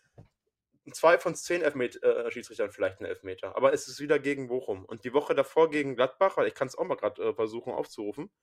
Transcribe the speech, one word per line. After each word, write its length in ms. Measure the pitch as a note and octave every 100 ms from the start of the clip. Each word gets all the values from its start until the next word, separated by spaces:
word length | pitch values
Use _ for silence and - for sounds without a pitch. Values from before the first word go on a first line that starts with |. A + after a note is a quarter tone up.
| _ - - _ _ _ _ _ D3
zwei 260 | - D#3+ F3
von 160 | F3 D#3+
zehn 260 | - F3
Elfmet-, 400 | D3+ C#3 B2 -
äh, 260 | B2 A#2 A#2
Schiedsrichtern 400 | A#2+ - A2+ G#2
vielleicht 280 | - F#2+ F#2+
einen 100 | F2+
Elfmeter. 460 | F2+ F#2+ F#2 F#2+ G#2
Aber 180 | C3+
es 140 | C#3+ -
ist 120 | B2+
wieder 200 | D3 D3
gegen 300 | C3+ C3+ B2+
Bochum. 360 | B2+ - F#2+ F#2
Und 180 | A#2
die 100 | B2
Woche 200 | C3+ -
davor 360 | C3+ C3+ D#3 E3
gegen 240 | D3+ C#3 A#2+
Gladbach, 420 | C3 - F#3+ E3
weil 100 | B2
ich 60 |
kann's 240 | - C3 -
auch 80 | F3+
mal 100 | C3+
grad, 220 | G#2 -
äh, 160 | A2
versuchen 400 | G#2+ A2 A#2 -
aufzurufen, 560 | C3 D3 - G#2 C3+ F#3+ _